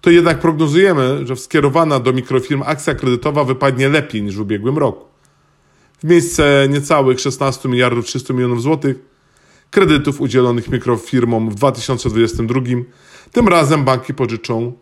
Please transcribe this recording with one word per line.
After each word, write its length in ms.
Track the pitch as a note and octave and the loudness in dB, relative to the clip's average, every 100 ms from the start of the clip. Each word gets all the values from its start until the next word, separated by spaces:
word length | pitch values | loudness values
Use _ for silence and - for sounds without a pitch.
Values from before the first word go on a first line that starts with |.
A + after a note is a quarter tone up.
To 80 | - | 6
jednak 300 | F3 E3 E3 | 6 4 2
prognozujemy, 880 | E3 D#3 D#3+ D#3 G3 D#3 B2+ C#3+ B2+ | 0 0 2 4 4 2 0 -2 -6
że 80 | B2+ | -8
skierowana 640 | - D#3+ C#3+ D3+ D#3+ C3+ | -2 0 2 2 2 2
do 140 | A#2+ | 0
mikrofirm 500 | C3 B2+ C3 B2+ C#3+ C#3 | -2 -2 -4 -2 -4 -4
akcja 300 | D3 - D3 | -4 -4 -2
kredytowa 480 | C3 B2 D3+ D3 | -2 0 0 -2
wypadnie 460 | C3 C3 C#3 B2+ C3+ | -2 0 0 0 0
lepiej 340 | D3+ D3 A2 | 0 -2 -6
niż 120 | G2+ G2 | -6 -6
w 60 | |
ubiegłym 360 | G#2 G#2+ A2 D3+ | -4 -4 -2 0
roku. 280 | C3+ - - _ _ _ _ _ _ _ _ _ | -2 -4 -18 _ _ _ _ _ _ _ _ _
W 40 | |
miejsce 640 | D#3 E3+ E3+ - D3 C#3 C#3 | 2 2 2 0 2 4 2
niecałych 500 | C#3+ C#3 D#3 C3+ B2+ | 0 0 2 2 0
szesnastu 500 | C#3+ C3 C#3 A#2+ C3+ | -4 -4 -4 -4 -4
miliardów 360 | B2 B2 A#2+ A#2 | 0 0 0 -4
trzystu 280 | C3 - | -8 -4
milionów 280 | B2+ B2 A#2+ | -2 -2 -2
złotych 380 | B2+ D#3 C#3 C3 _ _ _ _ _ _ _ | -2 -2 -2 -4 _ _ _ _ _ _ _
kredytów 500 | - F3+ D3+ C#3+ C#3 | 2 4 2 0 -4
udzielonych 480 | C#3 B2 B2 A#2+ A2+ | 0 2 2 0 -2
mikrofirmom 800 | B2 B2+ A2+ - C3 A#2 A2+ A2+ | -4 -2 -4 -2 0 0 0 -2
w 60 | G#2 | 0
dwa 160 | C#3 | -2
tysiące 380 | A#2 - B2 B2+ | -2 -6 -4 -2
dwudziestym 380 | A2 A2+ - A2+ | 0 0 0 -2
drugim 380 | C3 B2 B2 A#2+ _ _ - _ | -2 -2 -4 -6 _ _ -20 _
tym 160 | A#3 A3 | 0 4
razem 360 | E3+ C#3+ D#3 | 4 4 2
banki 300 | C3+ C3 - | 2 0 -4
pożyczą 600 | - A#2+ A2+ - A2+ A#2+ B2 | -4 -4 -4 -6 -6 -6 -10